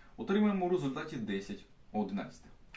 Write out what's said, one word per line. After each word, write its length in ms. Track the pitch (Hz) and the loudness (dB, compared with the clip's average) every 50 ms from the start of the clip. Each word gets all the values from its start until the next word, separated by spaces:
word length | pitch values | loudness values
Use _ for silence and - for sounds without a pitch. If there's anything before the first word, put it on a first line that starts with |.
| - - - - | -20 -18 -12 -8
Отримаємо 480 | 117 - 196 214 214 208 196 190 180 | -2 2 4 6 6 6 4 4 2
у 40 | 175 | 2
результаті 460 | 185 175 143 135 127 - 113 - - | 2 2 2 0 -2 -4 -6 -6 -6
десять 500 | 127 107 104 98 98 95 - 101 - - - - - - - | -6 -4 -2 -2 -4 -4 -6 -10 -12 -12 -18 -20 -20 -14 -6
одинадцятих. 600 | - - - - 101 196 - 147 - - - - - - - - - | -2 -2 -2 0 -2 -4 -6 -6 -10 -16 -20 -20 -20 -20 -20 -18 -12